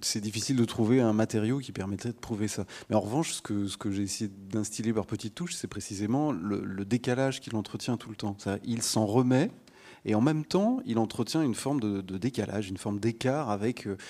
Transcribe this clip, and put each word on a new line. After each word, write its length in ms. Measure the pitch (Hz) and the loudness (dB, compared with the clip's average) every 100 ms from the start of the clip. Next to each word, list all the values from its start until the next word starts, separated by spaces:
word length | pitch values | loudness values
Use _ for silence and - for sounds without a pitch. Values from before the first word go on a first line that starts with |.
c'est 200 | - 110 | -2 -2
difficile 360 | 107 104 - 127 | -2 -2 2 4
de 80 | |
trouver 360 | 110 - 110 131 | 4 4 6 6
un 120 | 113 | 6
matériau 460 | 107 110 110 110 135 | 6 4 2 2 0
qui 140 | 123 | -4
permettrait 400 | 98 95 98 120 | -6 -4 -4 -6
de 60 | - | -8
prouver 300 | - 107 107 | -6 -2 -2
ça. 160 | - 92 - - | -4 -8 -10 0
Mais 80 | 107 | 2
en 40 | |
revanche, 320 | 101 139 165 | 2 0 0
ce 100 | - | -4
que, 240 | - 104 98 | -4 -2 -2
ce 100 | - | -4
que 140 | 104 | -2
j'ai 120 | 98 | -2
essayé 280 | 98 - 104 | -2 -2 -6
d'instiller 600 | 98 98 110 104 - 113 | -8 -4 -2 -2 -2 0
par 140 | 107 101 | 0 -2
petites 280 | 107 110 | -4 -6
touches, 200 | - 90 | -8 -8
c'est 140 | - 101 | -6 -8
précisément 640 | 104 - 98 104 135 151 | -8 -8 -4 0 2 0
le, 320 | 92 101 98 | -2 -2 -4
le 200 | 98 95 | -4 -6
décalage 560 | 101 123 127 123 135 131 | -2 -2 0 2 0 -2
qu'il 140 | - 107 | -4 -4
entretient 400 | - 110 - 113 | -4 -4 -2 -4
tout 140 | - | -4
le 60 | 104 | -6
temps. 180 | 104 101 | -4 -4
C'est-à-dire, 240 | 101 101 - | -4 -2 -2
il 160 | 113 | -2
s'en 240 | - 113 107 | 0 2 4
remet, 440 | 120 127 127 214 - - - - - | 6 6 6 4 -2 -20 -20 -20 -8
et 120 | 104 107 | 0 4
en 40 | |
même 220 | 143 156 | 4 2
temps, 360 | 147 180 214 254 | 2 2 4 2
il 140 | - 113 | 0 0
entretient 440 | 110 - 113 160 | 0 0 -2 0
une 120 | 147 | 2
forme 240 | 104 135 143 | 0 -2 0
de, 220 | 107 98 | 0 -2
de 180 | 95 95 | -4 -4
décalage, 500 | 117 - 101 98 98 | -2 -2 -2 -2 -4
une 80 | 95 | -4
forme 200 | 110 104 | -4 0
d'écart 520 | 113 113 127 147 127 | 0 0 0 0 0
avec, 360 | 101 113 - 101 | 0 0 -2 -4
euh, 100 | 95 | -6